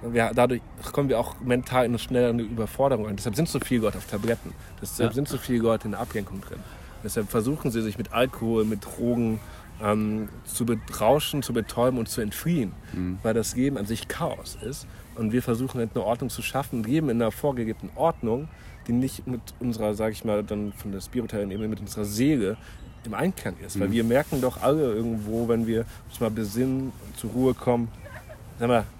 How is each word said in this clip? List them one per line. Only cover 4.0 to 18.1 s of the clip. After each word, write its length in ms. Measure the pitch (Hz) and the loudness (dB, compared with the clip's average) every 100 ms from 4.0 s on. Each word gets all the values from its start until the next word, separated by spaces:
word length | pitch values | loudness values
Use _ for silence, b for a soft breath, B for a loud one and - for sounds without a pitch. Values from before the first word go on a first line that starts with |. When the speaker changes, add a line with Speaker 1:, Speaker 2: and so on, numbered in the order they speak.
| - | -6
Speaker 1:
Tabletten. 460 | 104 113 113 - - B B | -4 0 0 -2 -14 B B
Deshalb 280 | 107 - 117 | -10 0 0
Speaker 2:
Ja. 40 | |
Speaker 1:
sind 140 | 113 143 | 2 0
so 100 | 135 | -2
viele 220 | - 120 | 0 2
Leute 240 | 113 113 110 | 4 2 0
in 60 | |
der 80 | 101 | -4
Ablenkung 420 | 120 110 98 - | -4 -4 -6 -8
drin. 160 | - - - B B B | -10 -12 -12 B B B
Deshalb 280 | 107 117 104 | -6 -2 0
versuchen 400 | 120 110 151 143 | 0 0 0 0
sie 100 | 117 | 0
sich 160 | 110 101 | -2 -2
mit 160 | 104 | -2
Alkohol, 540 | 110 131 - 113 113 110 | 2 2 2 2 4 4
mit 180 | 107 | 0
Drogen, 560 | - - 120 120 117 110 B B B - | -6 -2 0 4 2 0 B B B -4
ähm, 460 | 107 107 107 107 104 - | 2 2 2 0 -4 -10
zu 220 | - - 117 | -10 -2 0
berauschen, 760 | 113 - - 110 143 - 147 | 0 -2 2 6 6 4 -2
zu 120 | 127 | 0
betäuben 440 | 117 104 - 123 127 | -2 -2 2 4 4
und 120 | 110 | -2
zu 100 | - | -2
entfliehen. 520 | 107 - - 170 104 - B | -4 -2 0 2 0 -4 B
Speaker 2:
Mhm. 260 | - 90 92 | -4 -4 -2
Speaker 1:
Weil 100 | 110 | 0
das 240 | 110 104 123 | 2 0 2
Leben 220 | 135 131 | 2 2
an 80 | 101 | -2
sich 200 | 113 - | -4 -4
Chaos 520 | - 165 - - - | -4 -4 -4 -10 -10
ist. 260 | - 147 - B B | -8 -8 -12 B B
Und 180 | - 110 | -2 0
wir 80 | 120 | 2
versuchen 360 | 123 117 131 123 | 2 0 0 -2
halt 140 | 113 | -2
eine 100 | 127 | 0
Ordnung 240 | 98 117 127 | 0 0 -2
zu 140 | - | -4
schaffen, 400 | 117 131 139 123 | -4 -4 -2 -2
leben 240 | 107 151 156 | 2 2 4
in 140 | 117 | 2
einer 80 | 117 | 2
vorgegebenen 680 | - 147 127 110 110 - - | 2 0 0 -2 -4 -8 0
Ordnung, 520 | 160 | 0